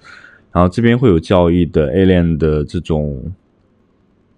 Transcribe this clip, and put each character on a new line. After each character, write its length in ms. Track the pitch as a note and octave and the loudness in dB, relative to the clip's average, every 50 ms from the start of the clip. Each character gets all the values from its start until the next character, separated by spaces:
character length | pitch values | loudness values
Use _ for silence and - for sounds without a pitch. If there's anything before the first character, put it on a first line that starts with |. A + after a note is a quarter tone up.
| _ - - - - - - _ _ _ | _ -20 -20 -20 -20 -20 -20 _ _ _
然 120 | - F2 F2 | -2 0 0
后 40 | F#2 | 0
这 120 | - A#2 | 0 0
边 160 | A#2 A#2 A#2 | 0 0 2
会 120 | B2 C3+ A#2 | 2 2 2
有 100 | F2 E2 | 2 2
交 320 | E2 - G#2 F2+ F2 E2+ | 0 0 0 2 2 2
易 160 | F2 F2+ F2 | 2 0 0
的 260 | D#2 - E2+ D2+ C2+ | 0 0 -2 -2 0
A 120 | B1 F#2+ F#2+ | 0 2 2
链 340 | F#2+ F#2 F2+ E2+ E2 E2 D2 | 2 2 2 2 0 0 0
的 260 | D#2+ D#2 D2+ D2+ D2 | -2 -2 -2 -2 -4
这 140 | D2 - F2+ | -6 -8 -8
种 540 | D2+ - E2 D2+ D2+ D2 C#2+ B1+ A#1+ E2+ F#2+ - _ _ _ _ _ _ _ _ _ _ _ _ _ _ _ _ _ _ _ | -6 -4 -4 -4 -4 -6 -8 -10 -12 -14 -16 -16 _ _ _ _ _ _ _ _ _ _ _ _ _ _ _ _ _ _ _